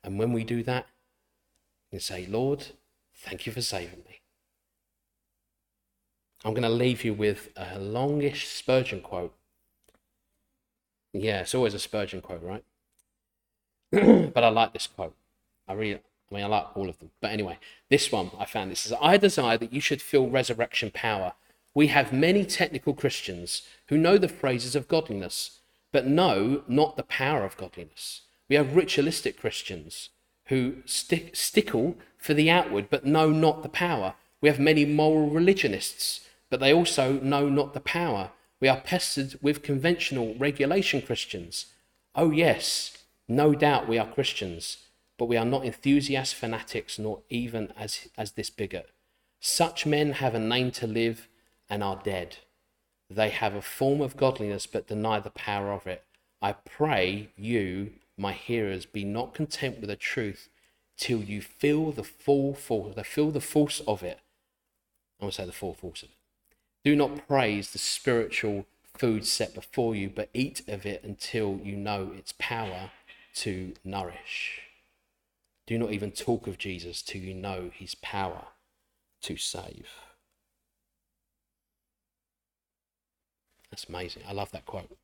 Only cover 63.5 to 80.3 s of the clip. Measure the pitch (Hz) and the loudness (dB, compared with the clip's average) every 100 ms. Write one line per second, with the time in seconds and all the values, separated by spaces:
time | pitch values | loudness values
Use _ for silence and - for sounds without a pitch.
63.5 | 151 147 - - 104 90 - _ _ _ | 2 2 0 -4 -4 -4 -10 _ _ _
64.5 | _ _ _ _ _ _ _ 101 95 92 | _ _ _ _ _ _ _ -8 -6 -10
65.5 | - 95 78 90 - - _ _ _ _ | -8 -10 -8 -12 -14 -20 _ _ _ _
66.5 | _ _ _ 143 147 143 147 - 139 117 | _ _ _ 4 4 4 -2 0 2 4
67.5 | 104 98 - - - - 117 110 - 110 | 0 -4 -6 -4 -2 2 2 2 -2 -2
68.5 | 101 98 _ _ - 123 110 107 - 107 | -4 -8 _ _ -2 0 0 0 -2 -2
69.5 | - - - 117 107 98 98 104 120 135 | -6 -8 -2 0 0 -4 -6 -6 -4 -4
70.5 | - - 101 101 98 - 98 - 113 104 | -6 -10 -8 -8 -10 -10 -12 -6 -4 -2
71.5 | 98 101 101 101 101 95 98 - - - | -4 -8 -8 -4 -4 -6 -10 -16 -10 -6
72.5 | 117 107 92 92 - _ - _ - 113 | -6 -6 -8 -12 -18 _ -20 _ -8 -6
73.5 | 92 92 - 95 98 90 - - - - | -6 -8 -12 -10 -8 -8 -12 -12 -10 -8
74.5 | - - _ _ _ _ _ _ _ _ | -10 -18 _ _ _ _ _ _ _ _
75.5 | _ - 113 113 104 101 - - 117 - | _ -6 -4 -2 -4 -6 -8 -4 -4 -4
76.5 | 90 98 92 87 87 - 98 92 95 98 | -10 -10 -10 -12 -12 -12 -12 -10 -10 -8
77.5 | 92 90 - 92 - - 101 95 85 - | -8 -10 -14 -16 -14 -8 -6 -6 -6 -16
78.5 | _ _ _ _ _ _ _ - 80 - | _ _ _ _ _ _ _ -12 -8 -8
79.5 | - 92 - - - - _ _ | -8 -12 -16 -20 -20 -20 _ _